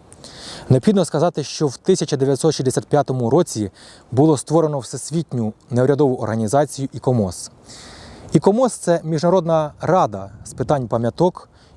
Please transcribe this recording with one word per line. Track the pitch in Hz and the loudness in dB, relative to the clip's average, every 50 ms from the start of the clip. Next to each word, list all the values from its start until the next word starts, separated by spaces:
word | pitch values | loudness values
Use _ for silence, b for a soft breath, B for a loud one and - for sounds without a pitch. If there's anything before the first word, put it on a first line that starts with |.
| _ _ B B B B B B B B B B B - | _ _ B B B B B B B B B B B 2
Необхідно | 127 123 - 220 196 196 160 | 2 2 4 2 2 2 0
сказати, | - - 143 165 175 - 156 135 | 0 0 0 0 0 -2 -4 -8
що | - - - 156 | -8 -4 -4 -4
в | 135 - | -4 -4
тисяча | - - - 190 - 175 - 151 | -2 0 0 0 0 0 -4 -2
дев'ятсот | 131 135 139 139 - - 156 - | 0 0 0 0 2 0 0 0
шістдесят | - 120 127 - 147 - | 0 -2 -2 -2 -2 -2
п'ятому | - 147 143 135 - 131 127 120 113 | 0 0 0 0 0 -2 -2 0 2
році | 139 175 170 - - 110 101 95 B B B B B B B _ | 2 2 2 0 -2 -6 -6 -6 B B B B B B B _
було | 113 120 151 160 151 | 2 4 4 4 4
створено | 120 - - 151 170 156 151 147 135 | 2 0 0 2 2 2 0 -2 -6
Всесвітню | 110 - 143 123 - - 151 170 151 - 135 120 110 107 - _ _ - | -8 -10 -12 -12 -10 -6 -6 -6 -6 -4 -4 -4 -4 -4 -6 _ _ -4
неурядову | 123 123 127 139 143 135 151 131 127 | 0 2 2 2 4 4 2 2 0
організацію | 123 120 104 113 113 110 98 139 139 143 - - 139 135 - | -2 -4 -4 -2 -2 -2 0 2 0 0 0 -4 -8 -10 -10
ікомос. | - 123 - 139 123 113 101 90 - - - - - _ B B B B B B B B B B B B B B | -10 -4 -2 0 0 2 0 -2 -4 -10 -14 -18 -20 _ B B B B B B B B B B B B B B
ікомос — | - 156 - 196 208 247 262 220 - | 0 2 4 4 4 4 2 0 -2
це | - - 175 170 165 - | -2 -2 0 0 0 0
Міжнародна | 156 165 143 175 175 185 190 160 165 165 160 151 143 - - | -2 -2 0 2 2 2 2 2 2 0 0 0 -4 -8 -6
рада | 139 151 175 185 156 110 104 95 98 98 - - - | -2 0 2 2 2 0 -2 -6 -10 -12 -16 -18 -20
з | - - | -12 -10
питань | - 120 - 151 139 123 104 | -4 -2 0 0 0 0 -2
пам'яток | 123 113 120 113 - - 170 180 - - - b b b b b b | -2 -2 -2 -2 0 0 0 0 0 -4 -12 b b b b b b